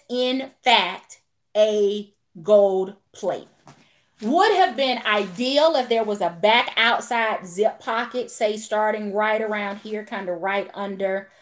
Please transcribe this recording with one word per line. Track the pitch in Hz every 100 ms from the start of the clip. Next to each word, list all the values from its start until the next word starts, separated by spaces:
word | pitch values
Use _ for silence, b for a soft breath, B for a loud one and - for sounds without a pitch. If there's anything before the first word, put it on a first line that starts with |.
| -
in | 247 254 262 269 -
fact, | 254 220 180 190 - - _ _ _ 208
a | 214 208 202 208 202 _ _ 175
gold | 160 208 196 190 190 - _
plate. | - 185 139 - _ - - b b b _
Would | 214 330 440
have | 370 370 233
been | 262 240 -
ideal | 208 190 180 254 277 320 294
if | 240
there | 226 214
was | 208
a | 175
back | 170 208 233 - -
outside | 226 - 226 233 220 202 185
zip | 175 214 -
pocket, | - 226 240 247 -
say | - 214 214
starting | - 214 214 214 208
right | 202 214 214
around | 208 208 202 202
here, | 214 214 214
kinda | 214 185
right | 175 190 202 190
under | - 202 196 196 196 196 b